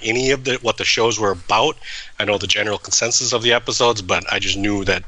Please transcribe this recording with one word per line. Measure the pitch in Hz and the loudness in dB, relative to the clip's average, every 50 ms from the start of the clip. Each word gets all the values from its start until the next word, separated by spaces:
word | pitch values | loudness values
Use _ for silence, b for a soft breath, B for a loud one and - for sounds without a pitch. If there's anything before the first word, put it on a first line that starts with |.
| 113 | -2
any | 113 113 123 131 131 | 0 0 2 2 2
of | 139 135 127 | 0 0 0
the, | 131 123 127 | -2 -2 0
what | - 113 104 | 0 -2 -2
the | - - | 0 0
shows | - - 123 113 117 113 107 | 0 2 2 2 2 2 2
were | 107 98 | 0 0
about. | 95 87 - - 104 110 127 156 151 - B B B B B B B - | 0 -2 0 0 2 4 4 2 0 -4 B B B B B B B -4
I | 104 | -2
know | 101 104 | 0 0
the | 98 104 | 0 0
general | 95 98 104 104 107 101 | 0 0 0 0 -2 -2
consensus | 98 - - - - 117 117 117 - 127 117 123 | -4 -4 -2 0 0 0 0 0 0 0 0 -2
of | 113 | 0
the | 113 120 117 | 2 2 2
episodes, | 120 - - 113 - 127 117 113 107 92 | 2 2 0 0 2 2 2 2 0 -2
but | 90 95 90 - - | -2 -2 -2 -2 -2
I | 104 | -4
just | 101 95 - 101 | -2 -2 -2 -2
knew | 101 101 104 104 98 95 | 0 0 0 0 0 0
that | 98 95 87 - | 0 0 0 -4